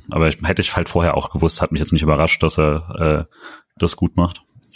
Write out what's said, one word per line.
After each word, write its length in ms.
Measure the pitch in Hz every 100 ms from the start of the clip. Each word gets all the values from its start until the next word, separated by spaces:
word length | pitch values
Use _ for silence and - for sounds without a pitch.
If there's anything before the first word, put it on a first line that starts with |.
| -
aber 180 | 82 80
ich, 100 | 71
hätte 180 | 80 92
ich 140 | 87 -
halt 140 | 82
vorher 260 | 87 85 -
auch 140 | -
gewusst, 300 | - 80 -
hat 100 | 82
mich 80 | 76
jetzt 140 | 73
nicht 100 | 80
überrascht, 400 | 76 73 80 -
dass 160 | 80 -
er, 680 | 76 78 85 - 80 76 80
äh, 60 | _ - - _ -
das 160 | 87 -
gut 220 | 90 -
macht. 240 | 87 - _ _ -